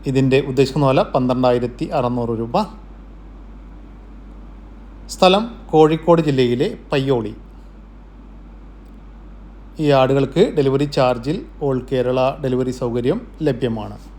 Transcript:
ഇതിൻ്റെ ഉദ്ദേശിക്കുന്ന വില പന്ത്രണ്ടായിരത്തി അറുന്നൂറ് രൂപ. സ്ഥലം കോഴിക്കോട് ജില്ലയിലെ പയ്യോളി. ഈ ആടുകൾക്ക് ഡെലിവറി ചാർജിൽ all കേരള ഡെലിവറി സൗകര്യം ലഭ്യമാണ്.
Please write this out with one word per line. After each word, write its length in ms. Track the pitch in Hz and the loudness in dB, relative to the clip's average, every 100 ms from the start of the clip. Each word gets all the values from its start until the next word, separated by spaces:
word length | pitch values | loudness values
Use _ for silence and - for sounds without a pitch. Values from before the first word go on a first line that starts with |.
| 147 | 0
ഇതിൻ്റെ 280 | 131 135 131 143 | 0 4 2 2
ഉദ്ദേശിക്കുന്ന 380 | 131 135 147 139 | 0 2 2 2
വില 140 | 135 208 | 2 0
പന്ത്രണ്ടായിരത്തി 720 | 135 127 127 127 123 120 123 160 160 | 0 0 2 2 2 -2 -6 -4 -2
അറുന്നൂറ് 340 | 123 123 117 113 | -2 -4 -4 -4
രൂപ. 160 | 113 175 208 - - - - - - - - - - - - - - - - - - - - - - - - | -2 -4 -4 -10 -20 -20 -20 -20 -20 -20 -20 -20 -20 -20 -20 -20 -20 -20 -20 -20 -20 -20 -20 -20 -20 -20 -16
സ്ഥലം 300 | - 185 196 233 - - | 2 4 4 0 -10 0
കോഴിക്കോട് 500 | 156 156 160 175 165 151 | 4 6 4 2 2 4
ജില്ലയിലെ 420 | 131 123 123 185 - - | 2 2 2 -2 -4 -4
പയ്യോളി. 420 | 143 135 123 107 113 - - - - - - - - - - - - - - - - - - - - - - - - | -4 0 -2 -4 -12 -20 -20 -20 -20 -20 -20 -20 -20 -20 -20 -20 -20 -20 -20 -20 -20 -20 -20 -20 -20 -20 -20 -18 -2
ഈ 40 | 147 139 | 2 4
ആടുകൾക്ക് 420 | 131 139 135 170 220 - | 4 2 2 2 2 2
ഡെലിവറി 300 | 139 135 147 151 | 0 0 0 2
ചാർജിൽ 420 | 127 123 120 180 - - 147 | 2 2 -4 -6 -8 -6 -4
all 120 | 131 - | -4 -2
കേരള 300 | 131 123 127 131 - | -2 0 0 0 -2
ഡെലിവറി 320 | 135 127 127 123 | -4 -2 -2 -4
സൗകര്യം 400 | 123 120 120 214 - - 151 | -4 -2 -2 -2 -6 -4 -4
ലഭ്യമാണ്. 480 | 120 123 113 101 104 - | -2 -4 -6 -10 -16 -18